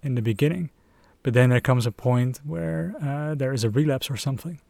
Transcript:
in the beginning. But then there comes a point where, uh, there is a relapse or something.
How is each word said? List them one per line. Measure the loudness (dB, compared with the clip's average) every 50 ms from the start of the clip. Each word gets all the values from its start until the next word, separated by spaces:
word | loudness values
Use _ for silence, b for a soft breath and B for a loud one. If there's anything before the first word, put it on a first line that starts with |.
in | -4 -2 -2
the | 0
beginning. | 0 0 0 2 0 0 0 -2 -6 -8 _ b b b b b b b b b _
But | 2 4
then | 6 6 6
there | 6 4
comes | 4 2 2 2 2
a | -2
point | -4 -2 0 0 2 2 2 0 -4 -6 -10
where, | -8 -6 -4 -4 -2 -2 -2 -4 -4 -6 -6
uh, | -6 -4 -4 -4 -4 -4 -4
there | -2 -2 -2
is | 0 0 0
a | 0
relapse | 2 2 2 2 0 -2 -2 -6
or | -8
something. | -4 -4 -4 -4 -4 -8 -12 -14 -14 _